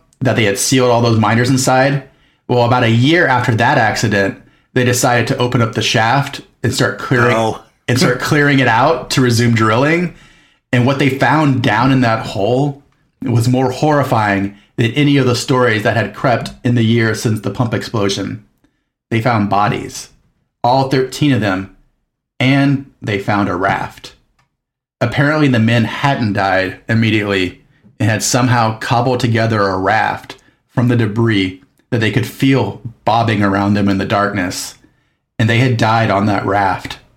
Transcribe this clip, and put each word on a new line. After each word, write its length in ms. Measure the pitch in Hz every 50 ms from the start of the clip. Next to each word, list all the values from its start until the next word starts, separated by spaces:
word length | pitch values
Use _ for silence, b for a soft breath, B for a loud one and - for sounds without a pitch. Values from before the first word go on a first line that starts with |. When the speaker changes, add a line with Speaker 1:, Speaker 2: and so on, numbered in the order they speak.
| _ _ _ _
Speaker 1:
that 140 | - 123 110
they 80 | 113 113
had 120 | 101 98 98
sealed 320 | - - 131 131 127 123
all 100 | 120 117
those 180 | 117 117 113 110
miners 300 | 110 104 113 117 123 120
inside. 540 | 135 127 127 135 131 131 131 139 139 139 - b b b b b b b b _
Well, 160 | 120 123 120
about 200 | 113 123 123 123
a 60 | 113
year 340 | 113 117 123 143 165 180 170 131
after 260 | 131 120 113 - 117
that 220 | 107 113 127 151 139
accident, 600 | 113 107 104 - - 107 104 98 98 95 - - b b b b b b b
they 100 | 131 123
decided 420 | 123 120 120 - 131 120 120 110 -
to 100 | 143 -
open 240 | 123 120 120 123
up 120 | 117 113 113
the 80 | 113
shaft 600 | 107 - - 120 110 113 123 139 139 - - - - _ _ _ -
and 100 | 117 120
start 260 | - 123 - - -
clearing 360 | - - 135 123 120 123 117
Speaker 2:
Oh. 260 | 113 113 110 107 - - _ _ _ _ -
Speaker 1:
and 100 | 123 113
start 220 | - 135 123 120
<laughs> 100 | - -
clearing 300 | 156 147 143 143 143 135
it 80 | 131 120
out 420 | 113 113 131 151 165 - - -
to 100 | - -
resume 320 | 127 123 113 110 120 120 117
drilling. 580 | 110 110 107 107 120 139 151 165 170 180 165 b b b b b b b b b b b _
And 140 | - 123 120
what 140 | 127 139 135
they 100 | 147 135
found 540 | 131 131 135 120 135 156 156 143 131 113 110
down 280 | 117 104 110 123 135
in 100 | 135 131
that 260 | 123 117 113 113 - -
hole 560 | - 101 95 110 123 127 139 143 139 - _ _ _ _ _ _ _ _ -
was 240 | 107 113 117 110 123
more 220 | 123 127 131 127
horrifying 840 | 127 - - 151 147 143 135 - 131 113 107 104 98 98 98 101 B B B B B -
than 140 | 120 113
any 260 | 117 147 147 147 143 139
of 80 | 127
the 100 | 120 120
stories 480 | 117 - - 139 127 123 117 110 107 101
that 140 | 120 101 117
had 160 | 104 101 -
crept 380 | - - 139 117 113 - - - - -
in 120 | 123 120
the 80 | 120 113
year 320 | 110 117 117 113 113 107
since 260 | 110 - 120 110 107
the 80 | - 104
pump 240 | 98 - 127 110 110
explosion. 720 | 95 - - - 110 101 101 98 104 95 104 107 110 - _ _ _ _ _ _ _ _ _ _ _ _ _
They 100 | 113 113
found 280 | 113 131 120 107 101 101
bodies, 600 | 95 101 104 101 98 - - 98 - - - - _ _ _ _ _ _ _ _ _ _ -
all 260 | 120 123 135 135 131
thirteen 420 | 143 131 131 131 - - 151 147
of 100 | 135 110
them, 340 | 107 101 92 92 95 98 - _ _ _ _ _ _ _ _ _ _ _ _ _
and 460 | 123 131 135 139 139 143 139 131 - - _ _
they 160 | - - 104 98
found 300 | - - 107 101 101 98
a 60 | 87
raft. 580 | 87 95 98 95 95 95 98 - - - - - _ _ _ _ _ _ _ _ _ _ _ _ _ _ _ _ _
Apparently, 460 | 113 117 110 - 143 143 156 156 147 135
the 120 | 127 117
men 260 | 110 113 117 120 110
hadn't 480 | 107 - - - 139 139 - 113 104 98
died 460 | 104 95 98 92 95 92 92 95 - _ -
immediately 720 | 113 110 113 110 107 107 104 101 101 95 92 92 - - b b b b b b _ _
and 100 | 107 110
had 120 | 110 101 -
somehow 540 | - - 127 123 123 123 120 113 110 113 113
cobbled 400 | - - 127 117 120 131 127 120
together 420 | - 117 113 113 113 113 110 107
a 160 | 101 98 92 92
raft 580 | 95 95 107 110 104 104 98 - - - - b b b b b b _
from 200 | _ - 120 120
the 80 | 123
debris 680 | 117 113 104 101 117 117 117 110 98 95 92 92 - - _ _ _ _ _
that 100 | - 113
they 120 | 110 107
could 160 | 98 117 107 -
feel 540 | - - - 135 135 131 107 98 - - - 117 - _ _
bobbing 360 | - 107 117 117 113 110 101
around 320 | 104 98 98 101 101 101 104
them 160 | 104 101 98
in 80 | 98 98
the 80 | 98
darkness. 720 | 98 110 101 101 101 101 101 87 90 - - - - - _ b b b b b b b b b _ _ -
And 120 | 113 110
they 80 | 117 117
had 180 | 131 127 117 110
died 340 | 113 110 113 117 113 104
on 140 | 98 98 101 107
that 180 | 101 98 -
raft 540 | 113 - 101 101 95 90 - - - - - - _ _